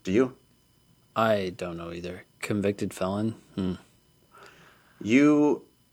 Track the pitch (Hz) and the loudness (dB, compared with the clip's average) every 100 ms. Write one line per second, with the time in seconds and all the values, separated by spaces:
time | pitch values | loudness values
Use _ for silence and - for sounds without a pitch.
0 | - 101 131 - _ _ _ _ _ _ | -2 2 0 -2 _ _ _ _ _ _
1 | _ 110 113 104 92 87 87 85 85 87 | _ -2 0 0 -2 -8 -10 -10 -12 -12
2 | 87 90 - _ - 104 98 101 101 - | -12 -14 -18 _ -6 -2 -2 -2 -4 -4
3 | 92 101 110 107 _ - 92 87 - _ | -4 -2 -4 -6 _ -6 -4 -4 -10 _
4 | _ _ _ - - - - _ _ - | _ _ _ -20 -20 -20 -20 _ _ -10
5 | 101 127 147 147 147 - - _ _ | 2 4 6 6 4 0 -4 _ _